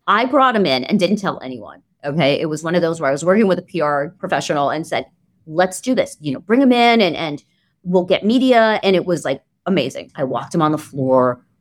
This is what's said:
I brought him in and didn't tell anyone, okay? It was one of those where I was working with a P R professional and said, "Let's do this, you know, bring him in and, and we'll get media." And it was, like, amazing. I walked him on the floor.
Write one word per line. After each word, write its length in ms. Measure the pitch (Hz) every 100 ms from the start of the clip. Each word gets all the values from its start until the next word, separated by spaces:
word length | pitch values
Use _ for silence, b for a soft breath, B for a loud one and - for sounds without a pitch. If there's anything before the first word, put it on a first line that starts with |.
| -
I 180 | 202 254
brought 300 | 269 262 226
him 100 | 175
in 200 | 131 123
and 120 | 208
didn't 200 | 175 196
tell 200 | 190 139
anyone, 420 | 131 127 90 71 _ _ 143
okay? 340 | 147 139 160
It 60 | 160
was 180 | 151
one 100 | 160
of 80 | 175
those 200 | 165 165
where 80 | 147
I 20 |
was 140 | 139 165
working 220 | 190 208
with 120 | 180
a 40 |
P 180 | 175 170
R 340 | 147 143 151 -
professional 520 | 180 147 - 156 139
and 180 | 147 160
said, 180 | 127 - _ _ _ -
"Let's 360 | 156 185 -
do 120 | -
this, 220 | 254 - -
you 100 | 147
know, 80 | 131
bring 220 | - 240
him 100 | 277
in 300 | 240 240 233
and, 140 | 185 151
and 260 | 160 147 - _ _ _
we'll 220 | 180 180 180
get 200 | 185 202
media." 540 | 254 254 233 220 214
And 140 | 190 185
it 100 | 160
was, 200 | 165 147
like, 180 | 135 _ _ -
amazing. 460 | 185 127 - - -
I 80 |
walked 320 | 131 120 - 175
him 60 |
on 100 | 156
the 60 | 151
floor. 680 | - 139 131 131 127 123 _ _